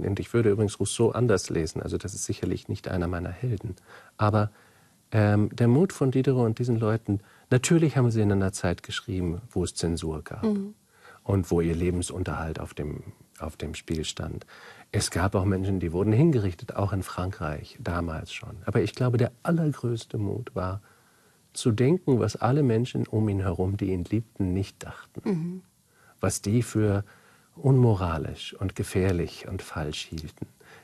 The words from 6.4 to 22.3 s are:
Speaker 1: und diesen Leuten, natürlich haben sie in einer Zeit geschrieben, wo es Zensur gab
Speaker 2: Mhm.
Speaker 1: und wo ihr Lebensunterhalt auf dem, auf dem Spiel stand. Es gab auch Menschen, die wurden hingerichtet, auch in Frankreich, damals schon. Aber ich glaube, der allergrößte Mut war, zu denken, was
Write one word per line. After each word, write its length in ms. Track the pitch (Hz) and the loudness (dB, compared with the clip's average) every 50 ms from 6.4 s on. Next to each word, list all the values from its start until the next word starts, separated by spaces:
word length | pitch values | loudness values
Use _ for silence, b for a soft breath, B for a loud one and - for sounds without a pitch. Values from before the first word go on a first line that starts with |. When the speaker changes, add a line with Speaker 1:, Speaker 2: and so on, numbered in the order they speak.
| 120 | 2
Speaker 1:
und 120 | 113 107 - | 2 0 0
diesen 180 | 123 123 117 113 | 0 0 0 2
Leuten, 420 | 117 107 110 113 - - 101 98 B B B B B B | 2 2 0 0 0 -2 -2 -2 B B B B B B
natürlich 480 | 127 123 - - 175 165 165 147 - 135 | 2 2 4 4 4 6 4 4 4 4
haben 120 | 123 120 | 4 4
sie 120 | 113 113 107 | 4 4 2
in 100 | 101 101 | 4 4
einer 200 | 98 98 95 95 | 2 2 0 -2
Zeit 300 | - - 92 85 82 - | -2 -2 -2 -2 -2 -6
geschrieben, 600 | - - - - - 98 92 90 87 80 87 - - | -10 -10 -8 -6 -4 -4 -2 -2 -2 -2 -4 -6 -6
wo 140 | - 95 87 | -4 -4 -2
es 100 | 82 - | -4 -4
Zensur 480 | - - 85 85 82 82 80 78 76 73 | -2 -2 -2 -2 -2 -4 -4 -6 -6 -8
gab 220 | - - - - | -12 -8 -4 -2
Speaker 2:
Mhm. 300 | 220 208 202 196 202 214 _ _ B B B B B B B B | 0 0 0 -4 -8 -12 _ _ B B B B B B B B
Speaker 1:
und 260 | - 98 98 87 - | 2 2 2 2 2
wo 100 | 90 85 | 2 2
ihr 140 | 85 85 82 | 2 2 2
Lebensunterhalt 840 | 82 87 90 87 87 85 - - 85 92 80 76 71 80 80 78 78 | 0 0 0 0 0 -2 -4 -4 -6 -4 -4 -4 -4 -4 -6 -6 -6
auf 140 | 78 78 - | -8 -10 -8
dem, 280 | - 78 76 71 69 - - - - - _ _ - | -8 -8 -8 -8 -10 -12 -16 -18 -20 -20 _ _ -12
auf 160 | 78 78 - | -12 -10 -10
dem 180 | - 82 78 78 | -8 -8 -8 -8
Spiel 300 | - - - 82 78 76 | -8 -6 -6 -4 -4 -4
stand. 420 | - - - - 80 - - - B B B B B B B B B B | -6 -6 -8 -8 -8 -8 -10 -12 B B B B B B B B B B
Es 180 | 107 - - | -2 -2 -2
gab 240 | - 104 92 101 - | 0 0 0 2 2
auch 100 | 104 92 | 2 2
Menschen, 360 | 98 95 92 95 98 98 92 | 2 0 0 0 0 -2 -2
die 120 | 87 85 78 | -2 -2 0
wurden 200 | 90 98 107 107 | 0 2 4 6
hingerichtet, 640 | 117 156 170 151 120 101 95 87 - - - - | 6 6 6 4 4 2 0 -4 -6 -10 -8 -4
auch 160 | - 101 98 - | -2 -2 -2 -2
in 100 | 98 90 | -4 -6
Frankreich, 720 | - - - 90 92 101 - 80 78 76 73 - - - - | -6 -6 -6 -4 -4 -4 -4 -6 -6 -6 -6 -10 -14 -16 -10
damals 520 | - 85 87 87 85 82 80 80 - - - | -6 -4 -4 -2 -2 -4 -6 -8 -10 -10 -12
schon. 240 | - - - - - - | -14 -14 -14 -16 -10 -4
Aber 160 | - 107 123 - | -2 0 2 0
ich 120 | 107 - | 0 0
glaube, 240 | - 127 127 123 113 | 0 0 2 2 2
der 140 | 120 - - - - | 2 0 -2 -4 -2
allergrößte 760 | - 170 165 165 151 135 - - 120 120 113 - - - 110 | 0 2 2 2 0 0 -2 -2 -4 -4 -4 -6 -6 -6 -4
Mut 360 | 104 98 98 98 120 - - | -4 -2 -4 -4 -6 -8 -6
war, 260 | 101 90 92 95 101 - b b b b b b b b b b b b b b | -4 -4 -4 -6 -8 -10 b b b b b b b b b b b b b b
zu 180 | - - 131 | -2 0 2
denken, 480 | 110 104 123 131 175 185 - - 135 113 | 4 4 4 4 4 2 2 2 2 2
was 160 | 101 107 | 2 0